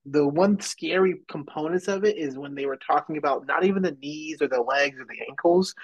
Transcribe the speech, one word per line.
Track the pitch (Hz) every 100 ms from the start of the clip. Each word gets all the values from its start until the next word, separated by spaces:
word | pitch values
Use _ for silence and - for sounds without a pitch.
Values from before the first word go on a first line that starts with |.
| 143
the | 143 143
one | 147 196 202
scary | - - 160 180 190 - -
components | 160 143 - 156 180 185
of | 196
it | 208 202
is | 147 131
when | 143
they | 139 139
were | 135
talking | - 147 - 156
about | 147 135 135
not | 139
even | 190 196
the | 185
knees | 139 143 151 156 151
or | 139
the | 127
legs | 120 139 143 135
or | 117
the | - -
ankles, | 135 170 175 185 -